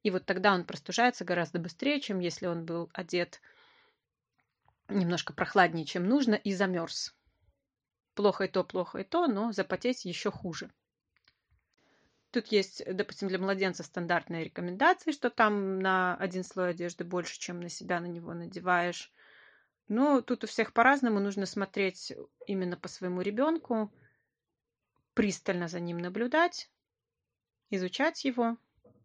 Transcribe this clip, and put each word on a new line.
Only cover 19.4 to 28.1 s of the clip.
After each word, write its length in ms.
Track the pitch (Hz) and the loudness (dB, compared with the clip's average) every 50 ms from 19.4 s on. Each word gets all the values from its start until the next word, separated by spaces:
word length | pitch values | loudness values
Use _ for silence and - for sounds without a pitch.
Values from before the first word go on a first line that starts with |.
| - - - _ _ _ _ _ _ - | -20 -20 -20 _ _ _ _ _ _ -2
Но 320 | 202 233 277 302 285 254 | 2 2 4 6 6 4
тут 240 | - - 247 - - | 4 2 -2 -2 -2
у 20 | |
всех 260 | - - - 220 - - | -4 -2 -2 -2 2 4
по-разному, 460 | - - 262 285 277 262 233 214 202 | 6 6 8 6 6 4 2 2 2
нужно 280 | 202 202 196 202 196 | 2 0 0 -2 -4
смотреть 640 | 185 - 202 196 190 - 202 196 185 185 - - - - - - - _ _ - | -4 -4 -4 -6 -4 -2 0 0 0 -2 -4 -10 -14 -12 -14 -14 -18 _ _ -8
именно 300 | - 202 190 180 175 180 | -4 -2 -2 -2 -2 -4
по 100 | 175 - | -6 -8
своему 340 | 175 - - 180 180 180 180 180 | -12 -10 -6 -6 -4 -2 -2 -2
ребенку, 680 | 202 208 233 277 311 330 320 - - 233 220 214 208 - _ - _ _ _ _ _ _ _ _ _ _ _ _ _ _ _ _ _ _ _ _ _ _ | -2 0 2 2 2 2 0 -2 -2 -2 -2 -2 -2 -6 _ -20 _ _ _ _ _ _ _ _ _ _ _ _ _ _ _ _ _ _ _ _ _ _
пристально 520 | - 208 202 180 - - - 180 175 175 | 2 2 2 0 -2 -4 -2 -2 -2 -2
за 140 | 165 180 170 | -4 -4 -6
ним 180 | 170 170 170 170 | -6 -4 -4 -4
наблюдать, 720 | 175 180 185 214 240 247 285 311 349 349 - - - - _ _ _ _ _ _ _ _ _ _ _ _ _ _ _ _ _ _ _ _ | -6 -6 -4 -4 -2 0 2 4 4 2 2 -4 -12 -16 _ _ _ _ _ _ _ _ _ _ _ _ _ _ _ _ _ _ _ _
изучать 540 | 202 190 185 180 - - 277 330 | -4 -2 -2 -2 -2 0 0 0